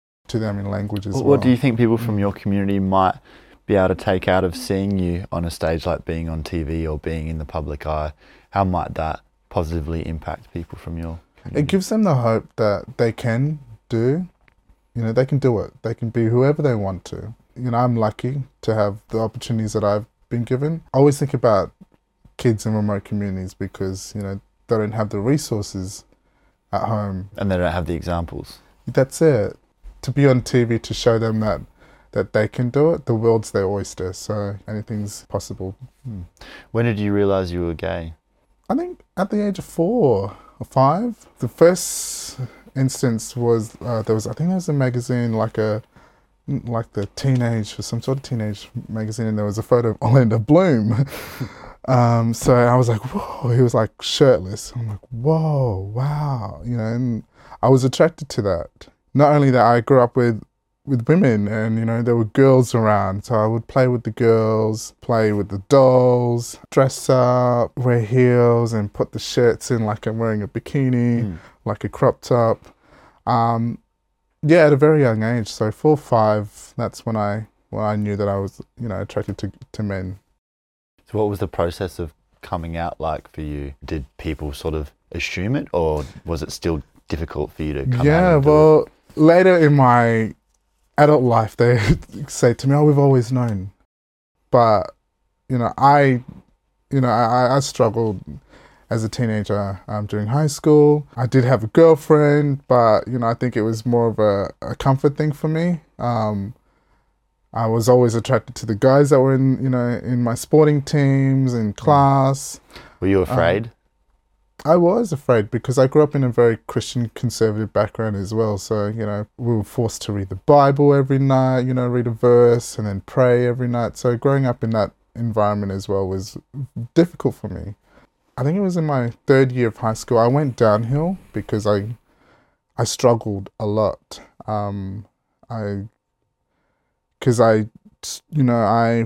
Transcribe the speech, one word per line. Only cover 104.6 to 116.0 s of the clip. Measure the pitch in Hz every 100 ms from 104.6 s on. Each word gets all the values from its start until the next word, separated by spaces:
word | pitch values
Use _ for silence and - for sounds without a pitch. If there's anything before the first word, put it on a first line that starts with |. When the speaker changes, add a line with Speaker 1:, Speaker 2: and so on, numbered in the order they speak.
Speaker 1:
a | -
comfort | - 135 131 147 139
thing | 151
for | 139 156
me. | 160 175 165 _ -
Um, | 120 117 107 104 98 - _ _ _ _ _ _ _ _ _ 110
I | 113
was | 117 113
always | 123 123 113
attracted | - 117 - -
to | 113
the |
guys | 104 131 139 143
that | 143
were | 131
in, | 135 135 127
you | 131
know, | 127 120 120
in | 113 123
my | 120
sporting | 120 - 151 151 147
teams, | 139 151 139 135 135 135 131
in | 120 107
Speaker 2:
Mm. | -
Speaker 1:
class. | - 143 139 135 135 139 - - _ - - -
Speaker 2:
Were | 92
you | 98
Speaker 1:
Um, |
Speaker 2:
afraid? | 90 - 85 98 117 - _ _ _ _ _ _ _ _
Speaker 1:
I | 143
was | 175 170 220 233
afraid | 139 - 117 107
because | 120 - 127
I | 131
grew | 151